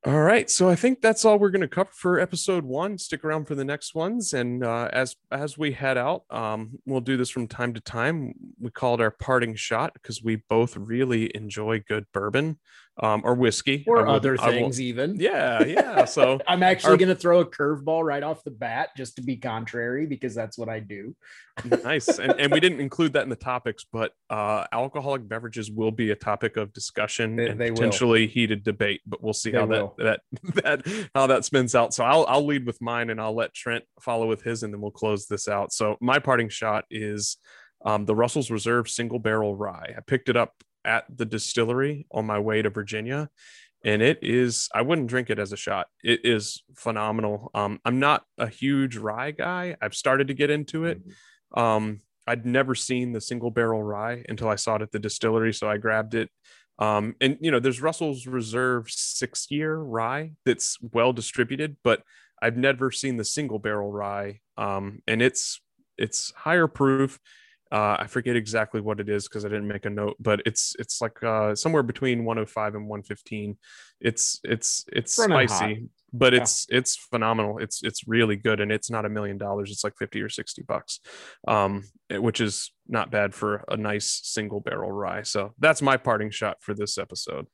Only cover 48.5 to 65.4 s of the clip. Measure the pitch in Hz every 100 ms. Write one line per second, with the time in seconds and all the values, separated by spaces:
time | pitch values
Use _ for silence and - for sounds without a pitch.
48.5 | - 135 139 135 113 107 110 139 151 -
49.5 | 180 180 - 107 - 131 131 139 131 147
50.5 | 147 147 160 165 - - - _ _ _
51.5 | - 117 110 107 104 _ _ - 120 117
52.5 | 127 131 123 - 127 123 113 - 123 117
53.5 | 113 113 110 104 104 110 120 - 107 113
54.5 | 104 - 110 110 131 107 - 113 113 113
55.5 | 110 107 107 113 110 110 113 107 _ _
56.5 | - _ - 107 104 107 - 131 143 160
57.5 | 131 127 120 156 160 160 135 127 127 110
58.5 | 113 127 123 113 - - - 127 - -
59.5 | 143 156 160 147 113 113 139 160 151 -
60.5 | 117 - - 120 120 120 117 113 - 117
61.5 | 135 151 143 120 110 _ _ _ _ 117
62.5 | 117 135 127 131 - 135 120 104 - 143
63.5 | 107 107 104 101 101 101 101 101 101 _
64.5 | - 104 98 98 107 - 113 127 -